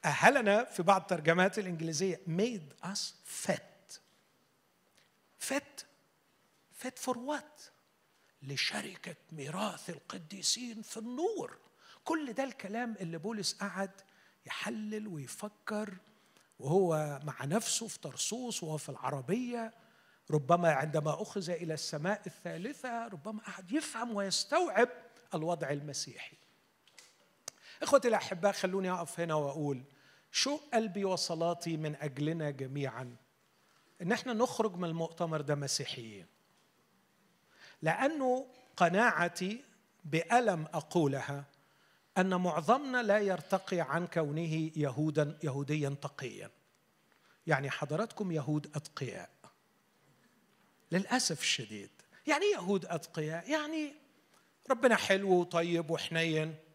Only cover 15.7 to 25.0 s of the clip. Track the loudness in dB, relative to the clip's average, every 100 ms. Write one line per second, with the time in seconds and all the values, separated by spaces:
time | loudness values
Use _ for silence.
15.7 | -4 -6 -10 -20 _ _ _ _ _ 2
16.7 | 4 6 2 0 -4 -8 -6 -2 0 0
17.7 | -2 -4 -10 -12 -4 -4 -2 -4 -6 -4
18.7 | -6 -6 -6 -4 -4 -2 -2 -2 -6 -8
19.7 | -12 -20 _ _ _ _ 0 4 6 6
20.7 | 4 2 0 0 -2 -4 -4 -4 -4 -4
21.7 | -4 -4 -2 -2 -2 -4 -10 -10 -8 -8
22.7 | -8 -8 -6 -8 -10 -10 -10 -10 -14 -2
23.7 | -2 -2 -6 -2 -2 0 -2 2 2 4
24.7 | 4 4 2